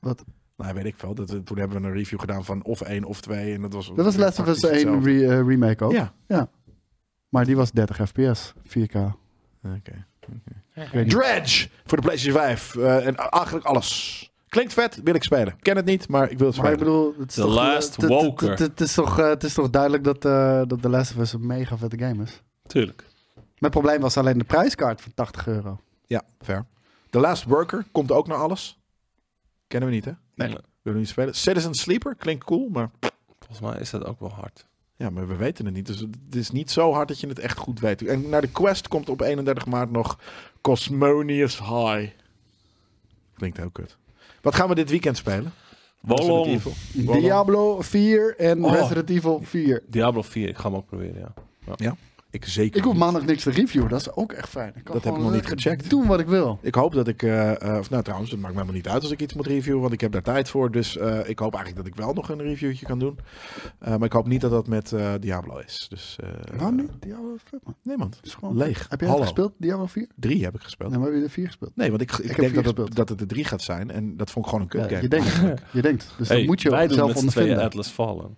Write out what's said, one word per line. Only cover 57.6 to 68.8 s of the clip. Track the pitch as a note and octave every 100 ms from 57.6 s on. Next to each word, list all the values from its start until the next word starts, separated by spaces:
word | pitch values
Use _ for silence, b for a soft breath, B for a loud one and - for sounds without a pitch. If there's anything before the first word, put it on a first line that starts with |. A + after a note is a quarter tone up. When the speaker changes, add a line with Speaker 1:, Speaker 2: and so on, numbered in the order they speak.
| G2+
Speaker 2:
eh, | G#2+
of | G2
nou | C3
trouwens, | G#2+ F#2+ A2
het | G#2
maakt | F#2+
me | F#2
helemaal | F#2+ F#2
niet | F2
uit | A#2
als | D3+
ik | D3
iets | D3
moet | D3+ C#3
reviewen, | C#3 C3 C3+
want | B2+
ik | A2+
heb | A2+
daar | G#2
tijd | F#2 C3 C#3
voor. | C#3 B2+
Dus, | A2+ A2+ E2+
eh, | G#2+ A2 G2+
ik | A2
hoop | A2
eigenlijk | G2 F#2 F2
dat | F#2
ik | F2+
wel | G#2+
nog | D#3+ D3+
een | D3+
reviewtje | D3 D3 C#3+ C3 -
kan | B2+
doen. | C3 D3+ B B B B B B
Eh, | - A2
maar | A2
ik |
hoop | A#2 A#2+
niet | B2+
dat | B2
dat | A#2 A2+
met, | A2 G#2
eh, | A2+ G2+ G2+
Diablo | G2 F#2 F2+ C#2
is. | - - -
Dus, | F#2 - -
eh, | F#2 F2+ - -
Speaker 1:
Waarom | F3 B3+
niet? | C#4+ -
Diablo | G3 A3 A#3
is | A#3
vet, | _ C#4
man. | - -
Speaker 2:
Nee, | - C4+
man. | A#2 -
Speaker 1:
Is | -
gewoon | - G3 A#2
Speaker 2:
Leeg. | D3 G#2+